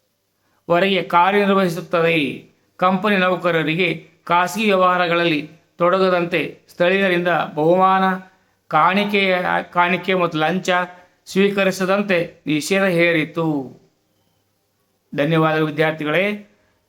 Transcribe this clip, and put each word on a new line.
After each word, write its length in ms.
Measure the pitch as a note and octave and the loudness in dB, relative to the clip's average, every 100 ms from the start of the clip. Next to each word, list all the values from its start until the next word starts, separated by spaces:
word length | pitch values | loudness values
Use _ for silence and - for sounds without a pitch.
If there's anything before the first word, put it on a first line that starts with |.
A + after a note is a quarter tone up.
| _ _ _ _ _ _ - | _ _ _ _ _ _ -2
ವರೆಗೆ 340 | E3+ G3 F#3 | 0 2 0
ಕಾರ್ಯನಿರ್ವಹಿಸುತ್ತದೆ. 1400 | F#3 F3 F3+ G3+ G3 G3 F#3 E3 F3 F3 E3 E3 C3+ A#2+ - _ _ - | 0 2 4 2 2 2 0 -4 -4 0 0 0 -2 -6 -16 _ _ -2
ಕಂಪನಿ 420 | F#3 F#3 G#3+ G3 | 0 0 0 0
ನೌಕರರಿಗೆ 920 | F#3 F3 F3 E3 D3+ D#3+ F3+ D#3+ - _ | 0 0 0 0 -2 -2 -2 -4 -12 _
ಖಾಸಗಿ 420 | - F3 F3+ G#3 A3 | -2 0 0 -2 0
ವ್ಯವಹಾರಗಳಲ್ಲಿ 840 | F#3+ F#3 F3+ F3 E3+ E3+ D3+ D#3 - _ _ | 2 2 2 0 0 0 -2 -6 -20 _ _
ತೊಡಗದಂತೆ, 840 | F3 F#3+ F#3+ F3+ E3+ F3 C#3 - _ | 0 2 2 0 0 -4 -4 -10 _
ಸ್ಥಳೀಯರಿಂದ 580 | - F3 G3 G3 F3 F3 | -2 0 2 0 0 0
ಬಹುಮಾನ, 760 | D#3+ - D#3 D#3+ F3+ F#3 F#3+ F#3+ F#3 - _ _ _ _ | -2 -4 -2 2 4 4 2 0 -2 -10 _ _ _ _
ಕಾಣಿಕೆ, 680 | D#3 E3 G3 G3+ G3+ G3 F3+ F3 E3+ F3+ | 2 2 2 0 0 0 0 0 -2 -2
ಕಾಣಿಕೆ 420 | F3 F3 F3+ - | 0 0 0 -2
ಮತ್ತು 240 | F#3 E3+ D#3+ | 0 0 0
ಲಂಚ 320 | D#3 F#3 - F3 F3 - _ _ - | -2 -2 0 -2 -2 -12 _ _ -6
ಸ್ವೀಕರಿಸದಂತೆ 1160 | F#3+ G3 G3 F#3+ F#3 F#3 G3 G3+ F3 E3 - - | 0 0 2 -2 -2 -2 -2 0 -2 -2 -10 -4
ನಿಷೇಧ 360 | D3+ C#3+ G3 | -4 -2 0
ಹೇರಿತು. 880 | G3 E3+ E3+ E3 D3+ E3 D#3+ D3 B2 - _ _ _ _ _ _ _ _ _ _ _ _ _ C#3+ | 0 2 2 0 -2 -4 -2 -4 -6 -16 _ _ _ _ _ _ _ _ _ _ _ _ _ -4
ಧನ್ಯವಾದಗಳು 500 | D3 E3 D#3+ D#3 D#3 | 0 2 0 0 -2
ವಿದ್ಯಾರ್ಥಿಗಳೇ. 840 | C#3+ D#3+ D#3+ D3+ D#3+ G3+ G#3 - _ _ _ | 0 -2 -2 -2 -2 -2 -6 -14 _ _ _